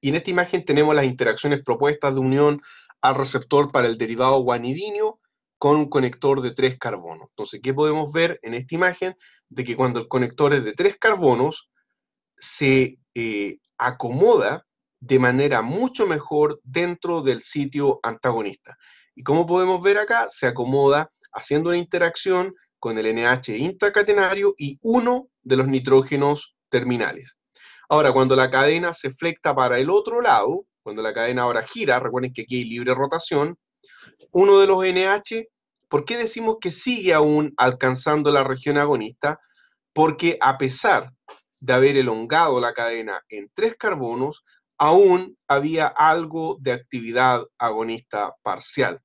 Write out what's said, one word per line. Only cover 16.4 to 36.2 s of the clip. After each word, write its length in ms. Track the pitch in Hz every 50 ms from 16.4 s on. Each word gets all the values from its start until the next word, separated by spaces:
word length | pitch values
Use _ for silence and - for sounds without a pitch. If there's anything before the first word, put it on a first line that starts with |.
| 151 151 151 - _
dentro 580 | 127 131 170 175 175 175 170 - 175 170 165 139
del 180 | 135 123 113
sitio 580 | - - - 147 143 139 131 143 143 139 - - -
antagonista. 720 | 117 110 - - 131 120 113 107 98 95 _ _ - - _ _ - - _ _ _ _
¿Y 80 | - 127
cómo 240 | 127 143 165 175
podemos 340 | 165 170 180 185 185 185 180
ver 160 | 175 196 202
acá? 300 | 208 208 208 233 233 226 202
Se 180 | - - -
acomoda 680 | 127 120 131 120 123 131 139 139 139 139 147 156 - _ _ _ - _
haciendo 380 | - - - 139 147 160 175
una 80 | 175 175
interacción 760 | 175 175 - 175 175 170 170 - - 190 185 180 180 196 190 _ _ _ _ _
con 200 | - 117 113 110
el 80 | 110
N 200 | 110 113 113 117
H 300 | 120 127 127 - - 107
intracatenario 960 | 110 139 175 196 - 208 208 202 208 208 208 208 202 196 185 190 196 196 202 196 _
y 200 | 151 139 139 _ _
uno 460 | 226 226 254 226 240 247 254 254 _ _ _
de 160 | _ - 131
los 100 | 131 131
nitrógenos 880 | 135 135 135 127 131 131 135 135 135 147 139 143 143 151 147 - - _ _ _ _
terminales. 680 | - 123 120 123 123 120 107 80 - - 127 - - _ _ _ _ _ - - - - _
Ahora, 260 | _ 147 151 151 139 123
cuando 220 | 131 131 131 131
la 160 | 135 127 123
cadena 440 | 131 131 135 147 156 170 175 175 165
se 160 | - - 139
flecta 440 | 131 - 160 170 160 _ - 165 143
para 240 | 135 127 123 123 120
el 120 | 131 151
otro 320 | 185 208 208 226 233 240 240
lado, 420 | 226 147 110 101 117 156 190 202 _ _ _ _
cuando 200 | 110 104 110 110
la 100 | 110 104
cadena 300 | 113 117 117 123 127 123
ahora 200 | 120 120 113 110
gira, 380 | - - 233 220 147 127 127
recuerden 320 | 131 - 117 127 127 123 123
que 100 | - 113
aquí 140 | 117 127
hay 80 | 123 120
libre 300 | 113 113 120 120 127 127
rotación, 640 | 123 139 139 147 165 - - 165 143 143 160 175 _ _ _ _ _ _ - - - - - _ _ _ _
uno 280 | _ 180 190 202 202 196
de 80 | 196
los 160 | 196 190 190 185
N 240 | 185 180 180 185
H, 440 | 190 196 208 202 - 226 226 226 _ _ _ _ _ _ _ _ _
¿por 160 | - 147 -
qué 100 | - 233
decimos 400 | 240